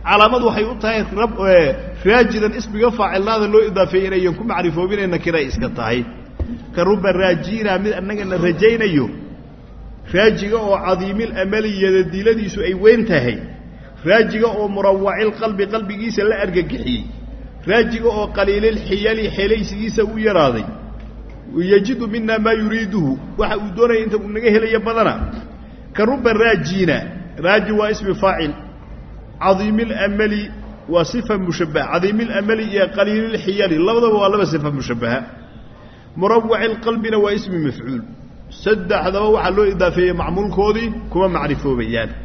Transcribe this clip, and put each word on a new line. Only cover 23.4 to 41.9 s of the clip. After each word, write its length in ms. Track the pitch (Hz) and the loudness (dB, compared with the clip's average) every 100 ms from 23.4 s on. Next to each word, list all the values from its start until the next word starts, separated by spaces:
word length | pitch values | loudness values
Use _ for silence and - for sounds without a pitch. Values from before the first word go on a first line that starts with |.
| 214 214 | -2 -2
uu 120 | 208 | -4
doonaya 260 | 180 240 226 | 0 2 2
inta 160 | 220 208 | 0 -2
uu 120 | 202 | -4
naga 220 | 214 233 | 0 4
helayo 300 | 208 220 220 | 4 4 0
badana. 340 | 214 226 190 120 - - - - - - - | 0 2 2 0 -6 -6 -12 -16 -18 -18 -10
Ka 100 | - | 0
ruba 280 | 220 269 240 | 0 2 0
raajina, 640 | 220 226 202 147 190 175 123 - - - - | 4 4 2 0 0 2 0 -4 -12 -14 -2
raaji 360 | 165 214 214 | 2 2 2
waa 180 | 214 208 | 0 0
ismi 240 | 214 196 | -2 -2
faacil. 380 | 185 196 170 156 147 - - - - - - - - | 0 0 0 -4 -6 -14 -18 -18 -16 -16 -18 -18 -2
Cadiimil 520 | 180 190 208 214 233 | 0 2 2 0 0
amali 580 | - 202 202 214 208 208 - - - - | -2 -2 0 0 -2 -6 -12 -14 -16 0
waa 160 | 170 | 0
sifa 300 | 165 240 233 208 | 2 -2 -2 -2
mushabbaha. 480 | 185 156 165 151 123 | -2 -2 -2 -2 0
Cadiimil 380 | 175 190 214 233 | 0 2 0 0
amali 320 | 196 208 220 | -2 0 -2
iyo 220 | 214 196 185 202 | 0 0 0 2
qaliilil 400 | 208 214 226 220 | 2 2 0 -2
xiyali, 380 | 190 202 196 156 | -2 0 2 2
labadaba 380 | 185 233 233 214 | 4 4 4 4
waa 100 | 196 | 4
laba 180 | 208 170 | 2 0
sifa 240 | 156 147 | 0 -2
mushabbaha. 480 | 139 123 117 117 127 117 - - - - - - - - 151 | -4 -4 -4 -2 -2 -6 -16 -20 -20 -20 -20 -20 -20 -16 -2
Murawwacil 580 | 196 233 220 214 226 220 | 2 2 2 0 0 -2
qalbina 380 | 220 226 226 220 | -2 -2 0 2
waa 140 | 202 | 2
ismi 260 | 208 196 175 | 0 -2 -2
mafcuul. 440 | 147 113 117 127 107 - - - - | -2 -4 -6 -8 -8 -16 -20 -20 -18
Saddexdaba 760 | - 190 214 180 196 180 196 214 | -6 0 0 2 0 0 0 2
waxaa 220 | 214 175 | 2 2
loo 160 | 196 208 | 4 2
idaafeeyey 460 | 175 180 180 180 | 4 2 4 2
macmuulkoodii, 760 | 175 151 180 208 165 208 214 233 226 - | 2 -2 -2 -2 0 2 0 -2 -6 -4
kuma 180 | 175 190 | 0 0
macrifoobayaan. 840 | 165 147 139 143 123 113 | 0 -2 -2 -2 -2 -2